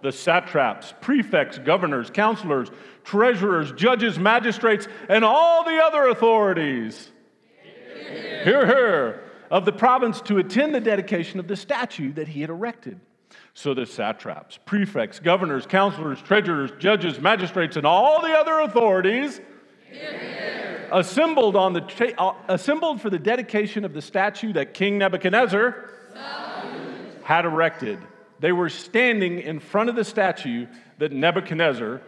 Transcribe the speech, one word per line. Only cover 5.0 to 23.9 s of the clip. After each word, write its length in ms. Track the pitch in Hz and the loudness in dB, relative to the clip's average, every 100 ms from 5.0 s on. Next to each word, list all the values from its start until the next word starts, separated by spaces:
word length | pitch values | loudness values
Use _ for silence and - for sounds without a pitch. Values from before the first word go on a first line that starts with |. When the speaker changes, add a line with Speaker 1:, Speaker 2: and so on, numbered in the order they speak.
| - | 2
Speaker 1:
and 160 | 208 | 4
all 380 | 220 269 339 330 | 6 6 6 4
the 180 | 339 320 | 2 4
other 280 | 320 302 269 | 4 4 2
authorities, 1040 | 233 226 226 202 170 151 131 110 110 - _ _ _ _ _ | 4 4 4 4 2 -2 -2 -6 -10 -18 _ _ _ _ _
hear, 1040 | - - - - - - - - - 269 233 | -20 -20 -20 -18 -14 -12 -12 -4 2 2 4
hear, 560 | 269 240 170 120 104 - - - | 4 2 2 -2 -6 -16 -20 -4
of 160 | 175 | -2
the 80 | 190 | 0
province 480 | 202 240 254 240 - | 2 4 4 2 -4
to 160 | - 202 | -2 0
attend 360 | 185 202 302 | 0 0 0
the 60 | 285 | 0
dedication 580 | 226 202 185 185 165 190 | 0 -2 -2 -4 -4 -8
of 80 | 170 | -8
the 100 | 202 | -8
statue 560 | - 269 247 - 139 | -4 -4 -4 -6 -8
that 120 | 147 151 | -6 -8
he 140 | 151 | -8
had 100 | 156 | -8
erected. 480 | 170 233 233 - 101 _ _ _ - - | -6 -8 -10 -16 -18 _ _ _ -20 -20
So 180 | - 143 | -8 -4
the 140 | 131 120 | -4 -4
satraps, 720 | - 104 107 - 78 - - - | -4 -4 -4 -8 -14 -14 -20 -4
prefects, 520 | 202 196 139 110 - | 0 0 -2 -4 -2
governors, 480 | 160 180 180 135 - | 2 2 2 -4 0
counselors, 540 | 190 196 147 156 135 | 2 2 0 -6 -8
treasurers, 500 | - 208 180 160 135 - | 2 2 2 -2 -4 -2
judges, 400 | 175 208 165 127 | 0 2 0 0
magistrates, 580 | 160 220 180 190 160 156 | 2 2 0 -2 -2 0
and 100 | 147 | 4
all 340 | 180 262 311 | 4 6 4
the 120 | 339 | 4
other 280 | 311 302 320 | 2 4 2
authorities 800 | 311 240 226 185 185 233 285 247 - - _ _ _ | 2 4 4 4 2 0 -4 -8 -18 -20 _ _ _
Speaker 2:
hear, 280 | - - - | -16 -12 -12
hear. 680 | - - - - - - - | -12 -10 -10 -8 -10 -12 -2
Speaker 1:
assembled 640 | 175 175 - 330 311 220 196 | -2 0 0 2 4 4 4
on 160 | 190 | 2
the 80 | 175 | 0
cha-, 320 | - - 240 - | -6 -2 -2 0
uh, 160 | 185 185 - | -2 -2 -4
assembled 520 | 185 - 311 320 262 | -4 0 0 0 -4
for 80 | 214 | -4
the 100 | 185 | -4
dedication 680 | 156 247 240 214 208 214 | -2 -2 -2 -4 -4 -6
of 80 | 202 | -8